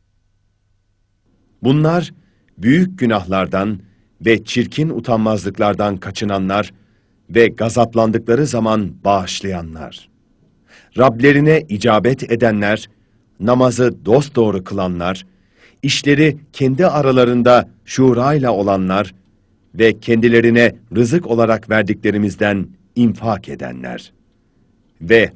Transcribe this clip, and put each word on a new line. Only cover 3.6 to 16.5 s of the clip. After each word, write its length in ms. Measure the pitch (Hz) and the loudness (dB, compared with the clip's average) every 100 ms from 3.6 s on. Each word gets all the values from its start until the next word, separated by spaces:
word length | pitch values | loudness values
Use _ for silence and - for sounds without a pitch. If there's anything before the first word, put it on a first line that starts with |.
| 101 101 - _ _ _ | -4 -8 -12 _ _ _
ve 220 | 92 110 | 0 0
çirkin 460 | 110 123 120 - 160 | 0 -4 -4 -4 -6
utanmazlıklardan 1080 | 113 117 113 110 107 98 101 104 101 104 95 | -6 -4 -2 0 -2 -4 -2 -2 0 -4 -4
kaçınanlar 760 | 98 95 107 98 95 101 104 - _ _ _ _ - | -10 -8 -6 -4 -2 -4 -4 -10 _ _ _ _ -2
ve 180 | 117 110 | 2 2
gazaplandıkları 1000 | - 110 113 117 117 113 113 113 123 147 | 2 -4 0 0 0 0 0 -2 -2 -2
zaman 580 | 117 110 110 98 - | -2 -2 -2 -4 -6
bağışlayanlar. 1040 | 98 101 92 - 98 90 82 80 65 - _ _ _ _ _ _ _ - _ - | -2 -2 -2 -8 -8 -10 -10 -14 -18 -20 _ _ _ _ _ _ _ -20 _ 0
Rablerine 680 | 131 113 139 143 151 156 156 | 2 4 2 4 4 2 0
icabet 600 | 104 117 107 113 131 110 | -2 0 2 2 -2 -2
edenler, 580 | 117 120 107 101 110 - _ _ _ _ - | 0 0 0 -2 -4 -6 _ _ _ _ -6
namazı 680 | 101 127 127 113 123 87 - | -2 2 2 2 -2 -2 0
dosdoğru 580 | 127 143 - 110 95 | 2 2 0 0 -2
kılanlar, 640 | 92 98 92 90 87 92 - _ _ _ _ _ | -6 -6 -4 -4 -6 -6 -12 _ _ _ _ _
işleri 540 | 143 - 143 143 156 151 - | -6 -2 0 2 2 0 -10